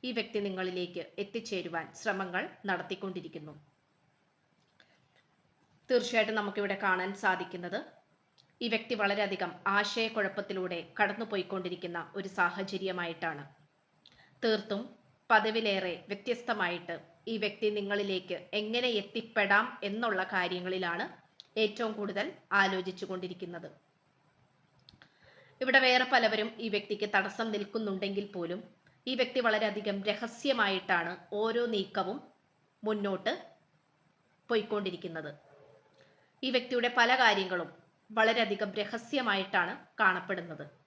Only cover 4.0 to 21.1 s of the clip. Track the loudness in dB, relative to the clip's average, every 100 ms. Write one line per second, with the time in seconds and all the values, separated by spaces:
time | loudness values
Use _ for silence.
4 | _ _ _ _ _ _ _ _ _ _
5 | _ _ _ _ _ _ _ _ _ 2
6 | 2 2 2 0 -2 -2 -2 0 2 2
7 | 0 0 0 0 -2 -8 -6 -6 -8 -18
8 | _ _ _ _ _ _ -2 -2 -2 0
9 | 0 2 0 0 -4 -4 0 2 2 0
10 | -2 0 -2 -2 -4 -4 -2 -4 -8 0
11 | 2 2 -2 -2 -2 -4 -4 -6 -6 -8
12 | -8 -8 -6 2 2 2 -4 -4 -4 -4
13 | -4 -4 -4 -6 -12 -20 _ _ _ _
14 | -20 _ -20 _ 0 0 0 -6 -6 -14
15 | _ _ _ 6 6 0 2 0 -2 -6
16 | -8 -8 -4 -4 -2 0 0 -2 -6 -10
17 | -10 -16 -6 -2 -2 0 0 0 -2 -2
18 | 0 -2 -2 -8 -4 -4 0 0 2 0
19 | -2 -8 -4 0 4 4 4 -4 -6 -2
20 | 0 0 0 0 0 -2 -2 -2 -2 -2
21 | -6